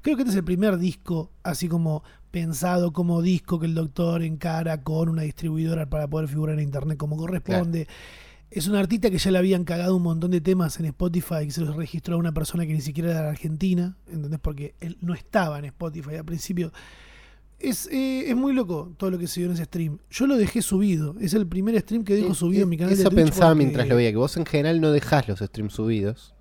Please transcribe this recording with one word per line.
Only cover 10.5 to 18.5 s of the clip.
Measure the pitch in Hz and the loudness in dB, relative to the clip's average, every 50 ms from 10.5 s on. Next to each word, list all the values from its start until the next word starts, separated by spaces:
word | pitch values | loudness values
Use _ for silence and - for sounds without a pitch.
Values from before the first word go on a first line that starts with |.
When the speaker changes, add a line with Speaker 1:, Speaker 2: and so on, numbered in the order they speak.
| 185 185 180 156 - - | 2 2 2 0 -2 -4
Speaker 1:
en | 165 | -4
Spotify, | 156 - - 180 180 170 180 - - 175 156 151 | -4 -2 0 -2 0 0 0 -2 -2 -4 -4 -4
que | 147 | -4
se | 135 160 | -4 -4
los | 165 147 147 | -2 -2 -2
registró | 156 165 - - 160 - - 170 | -4 -6 -6 -6 -8 -4 -2 -2
a | |
una | 170 170 165 | 0 0 0
persona | 156 160 156 - - 170 170 | 0 -2 -2 -2 -2 -4 -2
que | 156 156 | 0 -2
ni | 156 | -2
siquiera | 127 156 139 156 165 170 | -2 -4 -4 -2 -2 0
era | 165 160 | 0 0
de | 156 151 | -2 -4
Argentina, | 151 - - 156 156 151 190 190 180 175 175 180 185 - - - | -4 -4 -4 -6 -4 0 0 2 2 2 0 -2 -6 -10 -18 -12
¿entendés? | 165 160 147 143 156 151 | -10 -8 -6 -6 -6 -4
Porque | - 160 151 139 147 147 - - | -4 -4 -4 -4 -10 -12 -12 -10
él | - 165 175 - | -10 -10 -10 -8
no | 175 175 175 | -6 -6 -6
estaba | - - - - 214 185 160 151 143 | -6 -8 -2 0 0 0 0 -4 -8
en | 147 | -10
Spotify | 143 - - 170 165 147 165 143 143 151 | -12 -10 -10 -10 -8 -8 -10 -10 -10 -10
al | 160 156 | -10 -8
principio. | 156 170 165 - - 185 175 170 160 - - - - - - - - - - - - - _ _ _ _ - | -8 -8 -8 -6 -4 -4 -4 -4 -4 -6 -14 -20 -20 -20 -20 -20 -20 -20 -20 -20 -20 -20 _ _ _ _ -6
Es, | - 277 233 - - - | -4 -4 -4 -4 -6 -6
eh, | 320 262 269 262 262 262 - - | -4 -2 -2 -2 -2 -4 -2 -2
es | 240 | 0
muy | 240 262 277 | 0 0 0